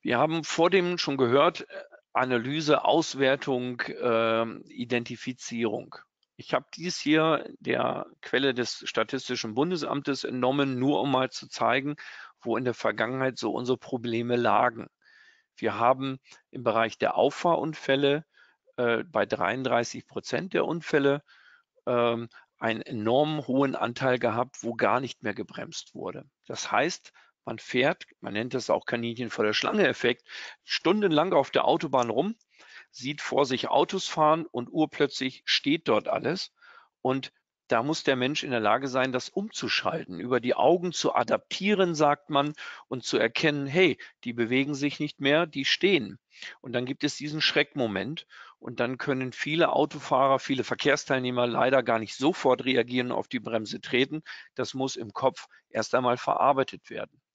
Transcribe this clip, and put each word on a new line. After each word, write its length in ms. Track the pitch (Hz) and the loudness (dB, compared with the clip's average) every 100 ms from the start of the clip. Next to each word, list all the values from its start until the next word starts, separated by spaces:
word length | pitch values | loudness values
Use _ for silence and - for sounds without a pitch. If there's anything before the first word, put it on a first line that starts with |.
Wir 180 | - 120 | 0 2
haben 240 | 151 165 | 2 0
vor 260 | 151 - 170 | -4 2 4
dem 300 | 190 175 175 | 4 2 -2
schon 180 | - 139 | -2 2
gehört, 480 | 123 131 160 175 - - - - _ | 4 6 4 2 -14 -14 -16 -20 _
Analyse, 720 | 117 127 123 120 151 147 147 - | -2 0 0 0 -2 4 4 6
Auswertung, 960 | 147 156 131 135 135 - 127 123 123 - | 4 2 0 2 2 0 -2 -2 -6 -8
ähm, 760 | - 123 113 113 113 113 113 - | -2 2 2 2 2 0 -6 -16
Identifizierung. 1300 | - 120 120 117 117 - 123 - 117 113 107 - - - _ _ - | -12 -2 -2 -2 -8 -8 -10 -8 -2 -2 -2 -10 -20 -20 _ _ -20
Ich 160 | - | -4
habe 140 | 135 - - | -4 -4 -10
dies 240 | 170 - | -8 -4
hier 520 | 143 156 160 151 - - | 2 4 4 0 -4 -12
der 460 | - 127 123 - 98 - | -4 -2 0 -4 -8 -14
Quelle 320 | - 123 139 | -2 2 2
des 300 | 123 117 - - | 0 -4 -6 -6
Statistischen 720 | - 113 131 - 123 113 110 | -2 -2 -4 -4 -6 -4 -2
Bundesamtes 680 | 160 180 147 143 139 135 | 0 -2 -4 -4 -4 -4
entnommen, 540 | - 123 127 143 139 127 | -4 -2 0 2 0 0
nur 240 | 131 139 | 2 2
um 100 | 135 | 2
mal 200 | 131 131 | 2 0
zu 160 | - - | -4 -14
zeigen, 480 | - 113 127 139 143 - - - _ | -2 2 2 -2 -8 -12 -18 -20 _
wo 180 | 123 113 | -2 0
in 60 | |
der 120 | 127 117 | 0 0
Vergangenheit 640 | 110 107 117 131 131 117 | -2 0 -2 0 -2 -2
so 120 | 113 | -4
unsere 260 | - 123 131 | -2 -2 -2
Probleme 580 | - 123 117 113 120 123 | -2 -6 -2 -2 0 2
lagen. 520 | 117 104 123 113 - _ _ _ - _ _ - | 4 4 2 0 -16 _ _ _ -20 _ _ -6
Wir 240 | 113 104 | -4 2
haben 400 | 117 131 135 131 _ - _ | 2 2 -2 -8 _ -20 _
im 120 | - | -4
Bereich 360 | 120 110 113 - | 0 2 0 0
der 160 | - - | 0 4
Auffahrunfälle, 1080 | 131 - 175 165 147 156 - 135 139 147 - _ _ _ _ - | 2 2 0 2 -2 -6 0 2 4 2 -4 _ _ _ _ -2
äh, 260 | 120 113 | 0 0
bei 220 | 110 107 104 | 0 0 0
dreiunddreißig 800 | 107 92 127 127 120 117 117 - | 2 0 0 2 0 0 -8 -10
Prozent 480 | - - 127 185 | -12 -4 -4 -2
der 120 | 180 - | -2 0
Unfälle, 580 | 170 - 151 139 143 _ - - _ _ _ - | -2 0 2 4 2 _ -20 -20 _ _ _ -2
ähm, 420 | 123 120 117 117 - _ _ | 2 2 0 -6 -14 _ _
einen 240 | 113 113 | -4 -4
enorm 640 | - 123 107 127 151 151 131 | -6 -4 2 4 2 -2 -2
hohen 280 | 127 139 - | 0 2 0
Anteil 440 | 113 120 135 127 | -4 -2 0 2
gehabt, 380 | 120 113 131 - | 0 -2 -4 -6
wo 140 | 117 113 | -8 0
gar 240 | 117 120 | 2 2
nicht 240 | 127 - | -2 -6
mehr 100 | 113 | -6
gebremst 640 | 101 101 - - - - - | -6 -8 -10 -12 -12 -14 -10
wurde. 340 | 92 - - _ _ | -10 -10 -16 _ _
Das 260 | - - | -10 -2
heißt, 400 | 107 151 - - _ _ _ - | 0 0 -4 -16 _ _ _ -12
man 140 | 113 | -12
fährt, 460 | - 123 135 180 - _ | -4 0 2 0 -10 _
man 140 | 113 | -8
nennt 200 | 104 120 | -6 -4
das 160 | 127 - | -6 0
auch 160 | 92 - | -2 0
Kaninchen 440 | 117 117 117 120 | -4 -4 -6 -8
vor 140 | - 107 | 0 0
der 80 | |
Schlange 340 | 107 - 214 160 | 2 0 2 2
Effekt, 400 | - 123 127 _ - - - - | 4 0 0 _ -16 -14 -18 -6
stundenlang 680 | - 160 208 202 151 175 | 0 2 2 4 2 4
auf 160 | 160 135 | 2 2
der 160 | 139 120 | 2 2
Autobahn 440 | 165 160 131 120 | 2 2 0 2
rum, 260 | 110 190 226 _ _ - - - | 0 -2 -6 _ _ -20 -20 -20
sieht 300 | - 127 147 | -10 -8 -8
vor 240 | - 131 139 | -2 0 2
sich 240 | 127 - | 0 0
Autos 380 | - 170 190 - | 2 2 -2 -4
fahren 380 | - 151 160 160 | 2 4 4 0
und 240 | 127 120 | -6 -4
urplötzlich 720 | 156 151 - 143 - 131 - - | 0 0 2 0 0 -6 -6 -2
steht 420 | - 139 160 - | 0 2 0 2
dort 200 | 110 - | 2 2
alles 440 | - 110 180 - _ - - _ _ | -2 -2 -4 -6 _ -20 -20 _ _
und 300 | 131 135 131 _ _ _ _ | -2 -2 -4 _ _ _ _
da 160 | 117 | 0
muss 200 | 135 160 | 0 -2
der 120 | - 131 | 0 2
Mensch 280 | 123 151 | 0 -2
in 80 | - | -2
der 80 | 120 | 0
Lage 280 | 107 113 135 | 2 2 0
sein, 240 | 127 131 | -2 0
das 180 | 123 - | -2 -4
umzuschalten, 920 | - 208 - 117 - - 165 135 87 | -6 -6 -6 -2 -2 -2 -4 -8 -10
über 200 | 110 127 | -2 -2
die 160 | 117 - | 0 4
Augen 380 | 127 180 175 | 4 4 0
zu 220 | - - - | -2 0 0
adaptieren, 800 | 117 110 _ - 190 202 180 156 | 0 -2 _ -4 0 2 2 4
sagt 340 | 147 147 _ | 2 2 _
man, 240 | 147 147 147 - - - | 0 0 -4 -14 -16 -10
und 160 | 131 | -8
zu 140 | - 127 | 0 2
erkennen, 500 | 117 - 160 147 139 | 2 2 0 0 -2
hey, 300 | 156 185 107 - _ | 2 4 2 -10 _
die 100 | 120 | -10
bewegen 420 | 117 113 127 139 143 | -4 0 2 0 -2
sich 240 | 147 - | -4 -4
nicht 200 | 151 - | -8 -2
mehr, 260 | 139 151 170 | 2 4 2
die 200 | 143 135 | -2 -2
stehen. 540 | - 185 180 104 98 _ - - - | 2 4 2 0 -12 _ -18 -18 -16
Und 120 | 131 | -6
dann 120 | 120 127 | -4 -4
gibt 180 | 139 | -4
es 120 | 147 - | -4 -4
diesen 260 | 147 156 | -8 -2
Schreckmoment 840 | - 156 151 147 117 95 101 160 - - - _ | 0 2 0 -2 -2 -2 -4 -8 -12 -20 -20 _
und 200 | - 117 | -14 -4
dann 180 | 120 127 | -4 -2
können 360 | - 131 131 | -2 -2 -4
viele 400 | - 147 156 165 | -6 -4 2 2
Autofahrer, 640 | - 151 151 - 131 135 135 | 4 0 -2 0 2 4 2
viele 240 | - 135 | 0 -2
Verkehrsteilnehmer 840 | 113 113 151 139 - 131 127 123 123 | -2 0 2 2 2 -2 0 0 0
leider 360 | 117 127 131 | 2 4 4
gar 160 | 120 113 | 2 0
nicht 160 | 107 - | -2 0
sofort 500 | 135 185 135 123 131 | 0 2 2 2 2
reagieren, 460 | 127 120 123 123 | 0 2 0 0
auf 160 | 123 101 | -4 -4
die 120 | 123 | -8
Bremse 420 | 107 113 104 - | -4 -4 -4 -10
treten. 420 | - 123 135 151 - - - - | -2 0 0 -2 -12 -18 -14 -8
Das 180 | 123 | -6
muss 220 | 131 135 - | -4 -4 -6
im 180 | 107 | -10
Kopf 340 | - 131 - - _ _ | -2 -2 -2 -20 _ _
erst 260 | 110 107 120 | -6 0 0
einmal 220 | 127 123 | 2 0
verarbeitet 720 | - - 120 135 131 95 - | 0 2 4 4 0 -6 -12
werden. 320 | - 107 _ _ | -10 -10 _ _